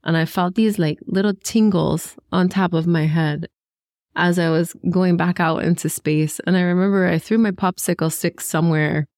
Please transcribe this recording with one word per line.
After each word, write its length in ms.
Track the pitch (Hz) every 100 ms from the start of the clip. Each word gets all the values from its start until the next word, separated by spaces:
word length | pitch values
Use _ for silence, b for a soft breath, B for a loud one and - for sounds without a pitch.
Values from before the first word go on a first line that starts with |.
And 120 | - 165
I 80 |
felt 300 | 165 - 180
these, 240 | 185 220 208
like, 200 | 160 - -
little 280 | 185 202
tingles 800 | 190 - 226 220 180 156 156 - - _
on 160 | 185 180
top 240 | 190 180
of 140 | 165 165
my 200 | 165 156
head 400 | 165 156 147 165 _ _ _ _ _ _
as 240 | - 175 175
I 120 | 165
was 240 | 160 170 - 175
going 260 | 180 185 175
back 240 | 170 180
out 240 | 165 160
into 240 | - 175 -
space. 520 | - - 151 156 -
And 160 | - 185
I 60 |
remember 440 | 180 180 190 196 180
I 120 | 165
threw 200 | - 226
my 120 | 220
popsicle 600 | 185 185 - - 175 160
stick 280 | - 170 -
somewhere 680 | - 160 170 156 151 151 147